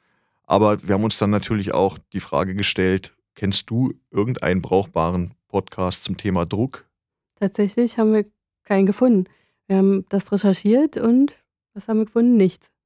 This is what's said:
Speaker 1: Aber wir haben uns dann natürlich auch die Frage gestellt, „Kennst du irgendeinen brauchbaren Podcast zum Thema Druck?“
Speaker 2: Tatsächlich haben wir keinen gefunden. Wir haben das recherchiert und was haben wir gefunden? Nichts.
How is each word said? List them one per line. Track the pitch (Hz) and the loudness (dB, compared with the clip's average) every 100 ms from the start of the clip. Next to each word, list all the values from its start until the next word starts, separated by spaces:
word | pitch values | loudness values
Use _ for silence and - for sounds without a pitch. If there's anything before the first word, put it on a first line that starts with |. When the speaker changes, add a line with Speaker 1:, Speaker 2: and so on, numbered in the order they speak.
| _ _ _ _ | _ _ _ _
Speaker 1:
Aber | - 101 107 104 - | 0 2 4 2 0
wir | |
haben | 98 | 0
uns | 110 - | 0 -2
dann | 101 | 0
natürlich | 104 - 107 98 | -2 -2 -4 -4
auch | - 95 - - | -2 -2 -4 -12
die | 95 | -12
Frage | - 71 95 | -6 -4 -4
gestellt, | 98 95 - 92 95 - _ _ | -4 -4 0 0 0 -6 _ _
„Kennst | - 98 - - | -6 -2 -2 -2
du | 113 131 - _ | -2 -2 -4 _
irgendeinen | 127 113 127 - 92 | -4 -2 -2 -2 -2
brauchbaren | - 95 - 82 82 90 87 - _ | 0 -2 0 -2 -2 -2 -6 -10 _
Podcast | 98 - - 90 - | -6 -6 -6 -6 -6
zum | - 90 | -10 -6
Thema | 104 90 | -2 -2
Druck?“ | 82 101 127 - _ _ _ _ _ - | -2 -4 -4 -8 _ _ _ _ _ -6
Speaker 2:
Tatsächlich | 196 - 202 240 240 - | -4 -2 -2 0 -2 0
haben | 220 | 0
wir | 214 208 _ _ _ | 0 -2 _ _ _
keinen | - 196 196 | -2 2 2
gefunden. | - 254 202 185 _ _ _ - | 2 2 2 0 _ _ _ -2
Wir | 196 | 2
haben | 196 196 - | 2 2 -2
das | 196 - | -6 -2
recherchiert | 202 202 185 208 247 302 - | 0 0 2 2 2 2 0
und | 226 247 285 - _ _ _ | 2 2 2 -2 _ _ _
was | 202 - | -14 -4
haben | 220 | -2
wir | 214 | -2
gefunden? | 233 240 226 | 2 4 4
Nichts. | 185 - _ _ | 4 0 _ _